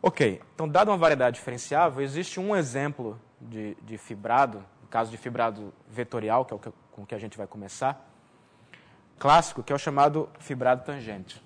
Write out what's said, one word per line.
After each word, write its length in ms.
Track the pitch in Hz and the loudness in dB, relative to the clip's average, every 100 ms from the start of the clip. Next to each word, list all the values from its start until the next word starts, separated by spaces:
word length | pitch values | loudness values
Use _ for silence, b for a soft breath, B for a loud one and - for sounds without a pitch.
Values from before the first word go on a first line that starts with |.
Ok, 400 | 180 - 123 92 - - | 0 2 2 2 -10 -6
então, 120 | 160 | 2
dada 220 | 170 208 | 4 4
uma 80 | 190 | 6
variedade 380 | 165 139 123 120 | 4 6 2 0
diferenciável, 680 | - 123 - 143 170 131 | -10 -10 -2 2 2 2
existe 380 | 139 147 185 - | -4 -4 -6 -6
um 160 | 196 202 | -2 0
exemplo 640 | 143 131 147 143 117 113 _ _ | 0 -2 -4 -4 -10 -10 _ _
de, 360 | 117 110 107 - | -14 -10 -10 -12
de 220 | 107 110 | -14 -16
fibrado, 680 | - 107 110 123 135 104 95 _ | -14 -10 2 4 4 0 -16 _
no 60 | - | -6
caso 240 | 117 113 | -4 -4
de 60 | 113 | -6
fibrado 540 | 127 117 117 104 101 - _ | -8 -2 -2 -4 -16 -18 _
vetorial, 560 | 113 117 120 107 120 | -10 -8 -6 0 0
que 100 | 127 | 0
é 20 | 107 | -8
o 40 | |
que, 140 | 113 - _ | -14 -18 _
com 140 | - 101 | -20 -12
que 80 | |
a 60 | 110 | -10
gente 180 | 107 110 | -10 -12
vai 80 | 98 | -14
começar, 640 | 110 98 - 135 143 - _ b b b b b b b b _ _ | -12 -14 -4 -4 -4 -16 _ b b b b b b b b _ _
clássico, 420 | 139 160 - - | 6 6 6 -8
que 100 | - | -4
é 40 | 139 | -2
o 40 | |
chamado 480 | - 139 147 151 147 - | 0 4 4 4 -6 -10
fibrado 440 | - 131 127 127 | -10 0 2 2
tangente. 580 | 131 139 110 101 92 - | -2 -10 -10 -12 -14 -20